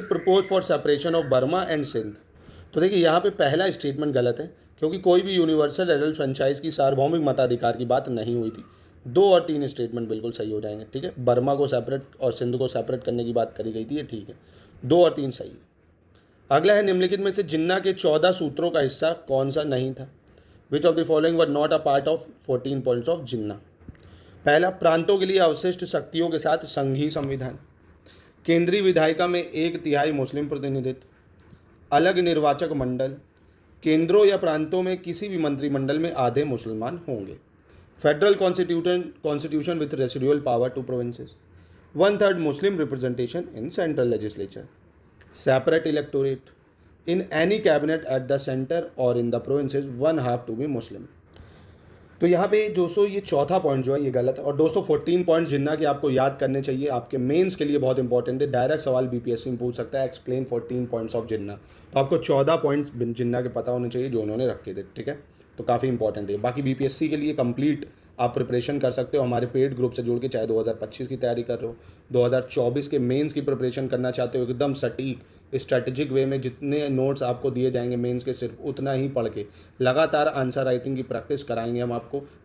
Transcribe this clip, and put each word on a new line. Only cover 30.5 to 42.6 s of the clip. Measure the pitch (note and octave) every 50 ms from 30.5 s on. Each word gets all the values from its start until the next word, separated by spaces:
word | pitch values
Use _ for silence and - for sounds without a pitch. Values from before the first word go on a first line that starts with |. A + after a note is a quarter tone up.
| D3+ C#3 C#3 C#3 C3+ C3+ B2+ C3 B2+ - - _ _ _ _ _ _ _ _ - - - _ _ _ _ - - C#3+
अलग | D3 E3 F#3 F#3+ F3+
निर्वाचक | F3+ E3+ E3 D3+ D3+ D3 C#3 - F3 D3+ D3+
मंडल, | C#3+ B2+ B2+ B2+ B2+ C3 C3+ C#3 C#3 - _ _ _ _ _ _ _ _ _ _ _ -
केंद्रों | D#3 D#3 D#3 E3 D#3+ G3+ G#3 G#3
या | G3 G3
प्रांतों | F#3 F#3+ E3 D3+ D3+ D#3 D#3 F#3 F#3 F#3
में | F#3 F#3 F3+
किसी | F#3 E3+ E3+ - G#3 G#3
भी | F#3+ E3+
मंत्रिमंडल | D#3 D3 C#3+ C#3 C#3+ D3 C#3 C3+ C3+ C3 D3 D#3
में | E3 E3+ E3
आधे | - B2+ A#2+ A#2 C#3 D3+
मुसलमान | D3 B2 A2+ - A2+ A2 A2 A2 B2+ E3+ E3+ E3+ -
होंगे, | B2+ G#2+ G2 F#2+ - - - _ _ _ _ _ - - - _ _ -
फेडरल | - D3 D3 D3+ G3 G#3 G3+
constitution, | G3 G3 F#3 F3+ F#3 F3 E3+ E3+ E3+ E3 F3+ F3+ F3+ F3 D3+ - - -
constitution | D3+ D3 C#3+ D3 D#3 D3+ D3+ D3 F3 E3+ E3
with | D3+ C#3
residual | D#3 C3+ C3 B2 - C#3+ B2+ C3+ D3 D3 C#3+ C3
power | B2 A#2+ B2 B2+
to | B2 C3+ B2+
provinces, | B2 B2+ B2 A#2+ A#2+ A#2 - B2+ - - _ _ _ - - - - - - - _ - D3
one | F#3 G3+ G#3 F3+
third | G#3 G3 F#3+ F3
Muslim | D#3+ D3+ C3+ -